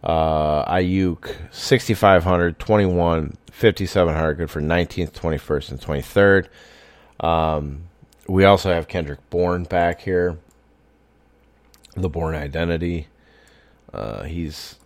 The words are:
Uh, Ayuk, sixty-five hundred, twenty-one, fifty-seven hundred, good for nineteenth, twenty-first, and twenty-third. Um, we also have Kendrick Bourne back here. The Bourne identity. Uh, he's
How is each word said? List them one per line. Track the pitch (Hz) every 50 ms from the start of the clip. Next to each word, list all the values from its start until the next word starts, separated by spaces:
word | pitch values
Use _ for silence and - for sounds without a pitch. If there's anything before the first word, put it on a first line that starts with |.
| -
Uh, | 57 82 80 80 80 80 78 76 76 76 76 - -
Ayuk, | 82 92 92 90 92 95 95 90 85 - - - - - - - -
sixty-five | - - - 143 123 - - 113 - - 101 95 90 82
hundred, | 92 90 87 87 87 82 _
twenty-one, | - - 110 107 101 92 90 87 85 85 82 80 78 76 - - _ -
fifty-seven | - - - 113 95 - 98 90 - 101 90 82 78
hundred, | 78 80 78 76
good | 73 85 76
for | - 80
nineteenth, | 73 76 82 87 87 - - - 90 76 _
twenty-first, | - - 82 80 76 - - 76 71 - -
and | 67 65
twenty-third. | - - 76 71 67 - - 101 101 101 98 98 87 - _ - - - - - - - - _ _ _ _ _
Um, | - 80 82 82 80 80 78 76 73 73 71 73 85 87 _ _ - _ _ _ _ -
we | 95 92 95
also | 98 101 95 - 95 90
have | 85 80 -
Kendrick | - 92 82 71 71 - _ _
Bourne | - 87 90 87 90 90 87
back | - - 87 85 85 85 -
here. | - - 92 90 87 90 85 82 _ _ _ _ _ _ _ _ _ _ _ _ _ _ _ _ _ _ _ _ _ _ _ _ _ _ _ - _ - -
The | 92 92 90
Bourne | 73 85 80 80 80
identity. | 76 73 71 69 80 82 85 85 80 82 87 87 82 73 - _ _ _ _ _ _ _ _ _ _ _ _ _ _ _ - -
Uh, | - 52 55 53 50 -
he's | - 80 87 85 76 76 - - - - _ _